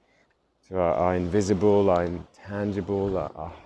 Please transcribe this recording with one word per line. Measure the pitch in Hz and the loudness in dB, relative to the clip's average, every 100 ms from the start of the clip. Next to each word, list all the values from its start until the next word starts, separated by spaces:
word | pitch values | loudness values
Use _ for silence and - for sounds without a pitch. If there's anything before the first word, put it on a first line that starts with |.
| _ _ _ _ _ _ _ | _ _ _ _ _ _ _
To | 92 | 0
our, | 87 | 2
our | 62 90 90 | 2 2 0
invisible, | 87 98 95 98 104 101 98 | 0 0 0 2 4 4 4
our | 87 | 2
intangible, | 87 87 85 _ - 101 104 101 92 98 98 92 | 0 -4 -12 _ -12 -6 -4 -4 -4 -2 -2 -4
our, | 76 | -6
our | - 82 87 | -10 -12 -12